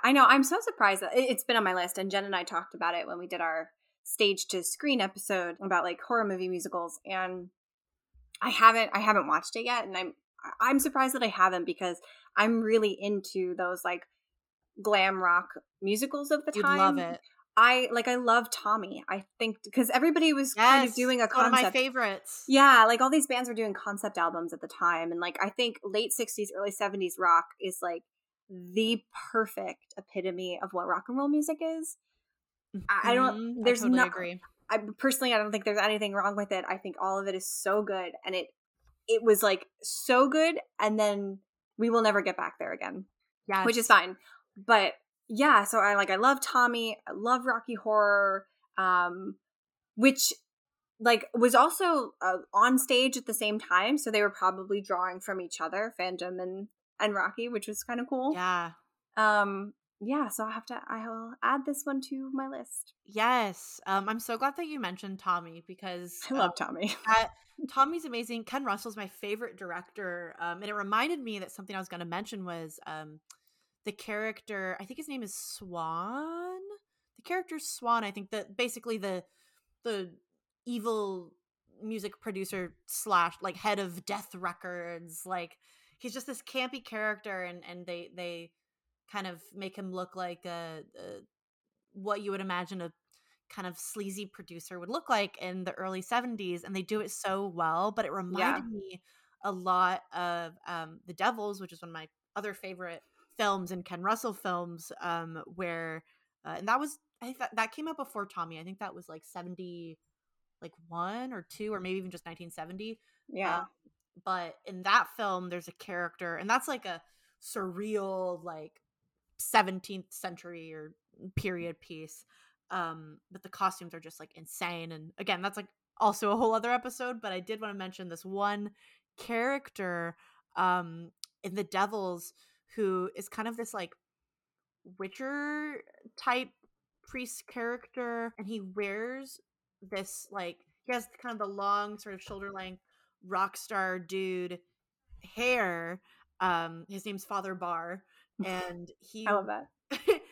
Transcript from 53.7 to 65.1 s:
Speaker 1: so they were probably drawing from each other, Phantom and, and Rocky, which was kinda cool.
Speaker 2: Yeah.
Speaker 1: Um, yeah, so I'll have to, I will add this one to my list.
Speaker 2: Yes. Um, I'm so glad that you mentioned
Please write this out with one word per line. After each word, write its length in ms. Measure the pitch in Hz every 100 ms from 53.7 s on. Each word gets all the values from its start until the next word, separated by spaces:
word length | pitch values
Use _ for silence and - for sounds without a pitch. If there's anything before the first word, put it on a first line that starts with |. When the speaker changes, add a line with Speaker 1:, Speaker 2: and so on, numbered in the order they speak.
| 180 208 285
Speaker 1:
so 120 | 247
they 120 | 214
were 80 | 208
probably 520 | 202 185 185 190 202
drawing 380 | 196 180 185 185
from 200 | 202 190
each 220 | 175 -
other, 320 | 160 185 220 -
Phantom 440 | 185 180 180 185
and, 280 | 185 190 208 _ _ -
and 140 | 214
Rocky, 340 | 202 180 202 233
which 200 | 233 208
was 160 | 214
kinda 200 | - 240 254
cool. 240 | 262 262
Speaker 2:
Yeah. 380 | 294 180 180 170 160 _ _ _ -
Speaker 1:
Um, 580 | 214 208 202 196 202 - _ -
yeah, 280 | 208 285 247
so 180 | - 220
I'll 60 |
have 140 | 220 226
to, 140 | 247 -
I 200 | 220 226
will 260 | 226 226 247
add 220 | - 277 269
this 160 | 285
one 180 | - 269 262
to 200 | 269 269
my 140 | 262 269
list. 460 | 269 247 - - _ _
Speaker 2:
Yes. 760 | 208 226 247 208 180 - - -
Um, 220 | 196 196
I'm 100 | 220
so 180 | 226 226
glad 180 | 269 277
that 100 | 330
you 120 | 302
mentioned 400 | 196 185 202